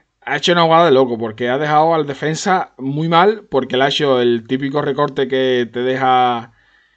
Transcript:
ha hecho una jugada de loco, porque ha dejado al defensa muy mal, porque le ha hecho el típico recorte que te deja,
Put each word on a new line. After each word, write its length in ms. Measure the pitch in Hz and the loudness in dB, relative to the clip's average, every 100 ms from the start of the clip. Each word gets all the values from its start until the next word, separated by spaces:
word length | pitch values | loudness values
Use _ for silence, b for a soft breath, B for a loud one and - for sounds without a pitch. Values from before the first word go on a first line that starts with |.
| b _ - | b _ -8
ha 100 | 143 | -4
hecho 120 | 180 | 0
una 140 | 175 | 2
jugada 220 | 165 160 170 | 4 4 4
de 40 | |
loco, 280 | 131 127 113 | 4 2 -2
porque 300 | 113 110 120 | -8 -6 -4
ha 80 | 131 | -2
dejado 380 | 151 151 160 | 0 2 2
al 100 | 160 | 0
defensa 680 | 143 135 151 160 202 185 - - | -2 -6 -6 -4 -2 -2 -4 -10
muy 300 | 135 143 165 | -8 -4 0
mal, 380 | 170 196 220 - | 4 4 2 -2
porque 280 | 135 123 127 | -4 0 0
le 80 | |
ha 40 | 139 | 0
hecho 320 | 139 143 127 | 0 0 2
el 240 | 120 117 113 | 2 0 -2
típico 340 | 131 139 147 | -4 -4 -4
recorte 460 | 143 135 147 135 127 | -2 -2 -2 -2 -2
que 420 | 131 131 127 113 | 0 0 0 -2
te 100 | 117 | -4
deja, 680 | 127 131 135 127 123 117 117 b b b b | -4 -2 2 2 2 -2 -8 b b b b